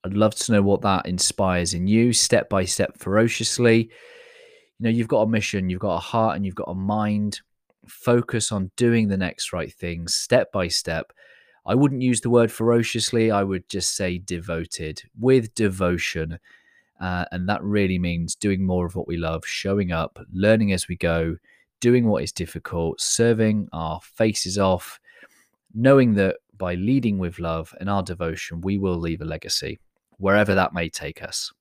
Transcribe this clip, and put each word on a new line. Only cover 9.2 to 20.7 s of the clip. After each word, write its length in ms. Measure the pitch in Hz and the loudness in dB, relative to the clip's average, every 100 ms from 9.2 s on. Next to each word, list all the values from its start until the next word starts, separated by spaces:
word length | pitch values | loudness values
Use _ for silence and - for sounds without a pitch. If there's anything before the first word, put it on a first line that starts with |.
| 95 - - | -2 -6 -8
right 200 | 90 78 | -6 -8
thing, 340 | _ 87 85 82 | _ -8 -8 -4
step 460 | - - 123 - | -4 2 2 2
by 160 | 101 90 | -2 -2
step. 440 | - - 80 - _ - - _ _ - | -2 -4 -6 -8 _ -20 -20 _ _ 0
I 80 | |
wouldn't 260 | 117 143 135 | 2 4 2
use 200 | 127 120 | 0 0
the 100 | 120 | 4
word 220 | 120 113 | 4 4
ferociously, 800 | - 113 117 113 113 - 117 113 | 2 4 4 2 -2 0 2 2
I 100 | 101 | 2
would 260 | 98 92 - | 0 -2 -4
just 280 | 98 90 - | -4 -4 -2
say 220 | 92 90 | -4 -4
devoted, 840 | 92 87 87 82 82 - 78 78 - - | -6 -10 -6 -6 -6 -8 -10 -10 -16 -2
with 340 | 123 131 110 | 4 4 2
devotion. 840 | - 104 92 90 87 - 82 80 85 _ _ _ _ _ _ | -2 -2 0 0 0 -2 -6 -8 -10 _ _ _ _ _ _
Uh, 240 | 92 90 90 | -6 -4 -4
and 160 | 90 90 | -4 -4
that 140 | 104 | -4
really 360 | 101 104 95 92 | 0 0 2 2
means 380 | 90 85 82 - | 0 -2 -4 -2
doing 280 | 104 95 | -2 0
more 220 | 92 90 87 | 0 0 -2
of 80 | |
what 140 | 92 - | -4 -6
we 80 | 85 | -4
love, 280 | 82 82 | -4 -6
showing 460 | - - 98 101 92 | -6 -6 -2 -2 0
up, 280 | 82 80 - - | -2 -4 -10 -12
learning 400 | 92 104 113 104 | 0 4 4 4